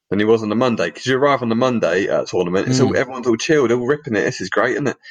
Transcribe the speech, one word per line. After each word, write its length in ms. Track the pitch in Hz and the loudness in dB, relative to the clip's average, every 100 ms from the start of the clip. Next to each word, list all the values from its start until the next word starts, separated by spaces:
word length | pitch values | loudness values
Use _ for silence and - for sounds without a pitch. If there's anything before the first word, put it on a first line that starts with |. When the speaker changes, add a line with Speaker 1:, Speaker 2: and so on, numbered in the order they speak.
| - | -4
Speaker 1:
than 80 | 98 | 0
he 60 | |
was 180 | 107 113 | 2 2
on 60 | 107 | 2
the 80 | 107 | 0
Monday. 340 | 127 98 87 | 0 0 -4
'Cause 160 | - 123 | -4 -2
you 100 | 131 | 0
arrive 260 | 143 135 | 2 0
on 60 | 117 | 0
the 60 | |
Monday 540 | 113 131 117 82 90 - | 0 0 0 0 0 0
at 140 | 76 | -2
a 40 | 62 | -2
tournament, 400 | 90 87 95 131 | -2 0 0 0
it's 140 | 131 | 2
all, 100 | 120 | 2
Speaker 2:
Mm. 60 | - | 0
Speaker 1:
everyone's 320 | 131 127 120 | -2 -4 -2
all 80 | 113 | 0
chilled, 340 | - 151 117 | 2 2 2
all 160 | 123 120 | 0 0
ripping 300 | 147 135 101 | -2 -2 -2
it. 60 | |
This 180 | - - | -2 -4
is 100 | 92 | -4
great, 220 | - 123 | 0 0
isn't 160 | 123 139 | 0 -2
it? 80 | - - | -4 -12